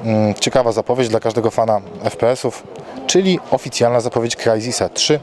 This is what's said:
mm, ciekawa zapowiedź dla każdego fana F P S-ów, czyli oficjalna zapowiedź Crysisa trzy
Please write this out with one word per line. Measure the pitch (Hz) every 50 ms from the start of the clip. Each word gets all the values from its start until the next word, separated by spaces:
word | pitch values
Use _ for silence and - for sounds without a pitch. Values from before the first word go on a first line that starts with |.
| 113
mm, | 113 110 107 107 104 101
ciekawa | - - 123 - 135 123 117 107
zapowiedź | 110 101 - 123 127 127 113
dla | 107 110
każdego | - 117 104 120 110 113
fana | - - 113 113 107 101 95 104 - - -
F | 113 -
P | - 113 117
S-ów, | 131 - - 120 - - - - - - - - - 131 131
czyli | - - 180 196 190 180 - - -
oficjalna | - 135 - 135 - - 120 117 123 120
zapowiedź | 110 123 - 120 113 117 -
Crysisa | - - 117 110 107 110 123 117 - 101 87
trzy | - - - - 151 143